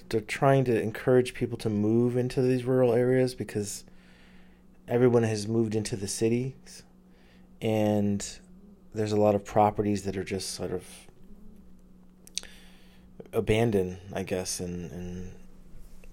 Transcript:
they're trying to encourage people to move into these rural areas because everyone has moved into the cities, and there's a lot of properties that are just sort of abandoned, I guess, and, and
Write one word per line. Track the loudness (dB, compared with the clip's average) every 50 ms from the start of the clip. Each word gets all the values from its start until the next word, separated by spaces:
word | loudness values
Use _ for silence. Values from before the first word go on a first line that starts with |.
| -2 -4
they're | -4 -4
trying | -4 -4 -2 2 4 4 6 6 4
to | 2 2 0
encourage | 0 -2 -4 -2 2 4 4 4 4 2 -2
people | -6 -6 -6 -4 -4
to | -2 -2
move | 0 2 2 2 4 4 2 2 0
into | 0 -2 -2 0 0
these | 2 2 2 0 0
rural | 0 2 4 4 4 4
areas | 4 4 4 4 4 2 2 0
because | -4 -10 -6 -4 -4 -4 -6 -8 -12 -14 -18 -20 -20 -20 -20 -20 -20 -20 -20 -20 -20 -20 -20 -20 -20 -20 -20 -20 -20 -6 -2
everyone | 2 4 6 6 6 4 4
has | 2 0 -2 -2 -2
moved | 0 0 0 0 0
into | -2 -2 -4 -4
the | -6 -6 -6
cities, | -2 0 0 2 2 0 -2 -4 -8 -12 -18 -20 -20 -20 -20 -20 -20 -20 -20 -20 -20 -20 -20 -20 -20 -20 -20 -20 -12 -6
and | -2 0 0 2 2 2 2 2 2 0 0 -2 -4 -8 -12 -16 -20 -20 -20 -20 -20 -20 -20 -20 -20 -10 -6
there's | -4 -2 0
a | 2 4
lot | 6 6 4
of | 4 0
properties | 0 4 4 4 6 4 2 0 0 0 0 -2
that | -4 -4 -4
are | -6
just | -4 -6 -6 -6 -8
sort | -8 -8 -6 -6
of | -6 -6 -8 -12 -18 -20 -20 -20 -20 -20 -20 -20 -20 -18 -18 -20 -20 -20 -20 -20 -20 -20 -20 -20 -20 -20 -20 -20 -20 -20 -20 -14 -12 -12 -12 -12 -14 -20 -20 -20 -20 -20 -20 -20 -20 -20 -20 -20 -20 -20 -16 -6
abandoned, | -4 -2 0 2 2 4 4 4 2 2 0 0 -4 -10 -12 -10 -6
I | -6 -4
guess, | -4 -4 -4 -4 -6 -6 -6
and, | -6 -8 -8 -8 -8 -10
and | -10 -10 -10 -10 -10 -10 -10 -12 -14 -16 -18 -18 -20 -20 -20 -18 -16 -16 -16 -16 -16 -18 -16 -16